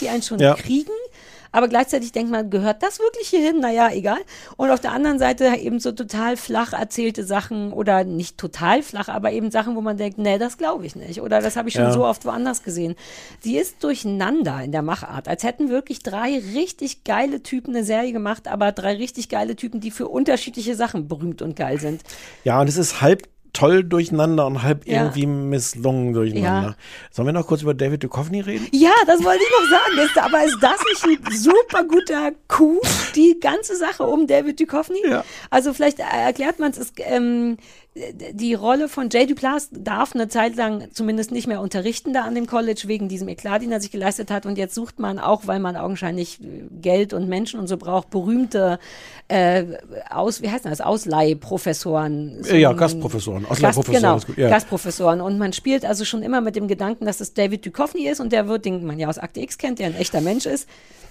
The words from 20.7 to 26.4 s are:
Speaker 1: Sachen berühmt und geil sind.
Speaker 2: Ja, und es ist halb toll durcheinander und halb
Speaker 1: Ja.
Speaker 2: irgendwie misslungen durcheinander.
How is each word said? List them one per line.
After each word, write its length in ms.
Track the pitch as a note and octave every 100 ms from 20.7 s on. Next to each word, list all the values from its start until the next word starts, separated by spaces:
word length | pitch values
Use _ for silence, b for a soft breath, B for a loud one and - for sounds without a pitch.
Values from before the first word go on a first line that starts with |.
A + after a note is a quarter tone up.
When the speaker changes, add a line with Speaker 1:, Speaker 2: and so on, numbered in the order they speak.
| A3+
Speaker 1:
Sachen 320 | A#3 F#3+ D3
berühmt 340 | D3+ E3+ -
und 140 | D#3+ D3+
geil 240 | C#3 C#3+
sind. 220 | D3+ D#3+ - B B B
Speaker 2:
Ja, 160 | B2+ B2
und 80 | C#3+
es 80 | D#3
ist 240 | E3+ -
halb 280 | C#3 F#3+ - _ -
toll 300 | - C#3+ F#3
durcheinander 640 | F3+ E3+ E3+ D#3 D#3+ D#3 C3+
und 160 | C3+
halb 240 | C3 D3 -
Speaker 1:
Ja. 120 | A3+
Speaker 2:
irgendwie 280 | - C3+ C#3+
misslungen 840 | C#3+ C#3 C#3 A#2 A#2 C3 C3 B2
durcheinander. 560 | A2+ A2 G#2+